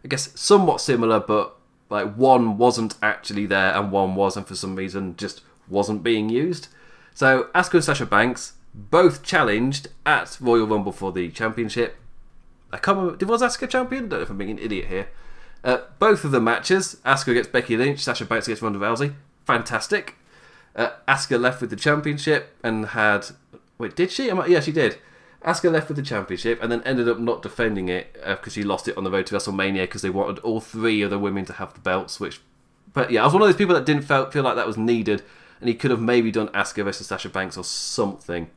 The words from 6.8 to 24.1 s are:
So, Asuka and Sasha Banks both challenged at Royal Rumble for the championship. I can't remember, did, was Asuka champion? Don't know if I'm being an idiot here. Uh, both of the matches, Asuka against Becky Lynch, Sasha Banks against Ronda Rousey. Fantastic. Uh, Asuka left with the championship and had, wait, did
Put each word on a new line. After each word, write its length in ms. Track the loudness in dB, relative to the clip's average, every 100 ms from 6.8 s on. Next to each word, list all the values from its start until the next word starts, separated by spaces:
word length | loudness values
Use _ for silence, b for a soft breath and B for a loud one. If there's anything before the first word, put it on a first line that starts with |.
| b b b
So, 300 | 2 4 4 2
Asuka 200 | 0 4
and 100 | 2
Sasha 220 | 2 -2 2
Banks 480 | 4 4 0 -12 -16 -20
both 480 | -18 2 6 6 4
challenged 680 | -2 2 2 2 0 -2 -10 -4
at 320 | 0 0 -2 -4
Royal 260 | 4 4 4
Rumble 260 | 0 -2
for 200 | -6 -6
the 180 | -4 -6
championship. 680 | -4 -4 -4 -4 -2 -4 -6 -18 -20 -20 -20 -20 -20 -14
I 60 | -4
can't 200 | 0 0
remember, 180 | 0 -2
did, 120 | 0
was 120 | 2
Asuka 300 | 0 -2 -2
champion? 380 | -2 -2 -6 -6
Don't 100 | -6
know 60 |
if 60 | -6
I'm 80 | -6
being 120 | -6
an 80 | -6
idiot 300 | -4 -4 -4
here. 200 | -4 -6 b b b b b
Uh, 160 | 0 0 -2 2
both 260 | 4 4
of 80 | 4
the 80 | 2
matches, 560 | 2 0 2 2 0 -4 0
Asuka 220 | 2 4
against 240 | 0 2
Becky 240 | -2 0 0
Lynch, 240 | 0 0
Sasha 240 | -4 -4
Banks 240 | -2 -4 -2
against 140 | -4
Ronda 180 | -4 -2
Rousey. 340 | -2 0 -2 -6 _ _ -2
Fantastic. 720 | -2 0 -6 -2 -4 -4 -20 b b b b b
Uh, 160 | -4 -4 -4 0
Asuka 340 | 0 2 2
left 200 | 2 0
with 100 | -8
the 60 | -2
championship 800 | 0 0 -2 -4 0 0 -2 _
and 220 | -4 -2 -4
had, 420 | 2 2 2 -2 -18 _ -20 _ _
wait, 160 | -8
did 160 | -2 -2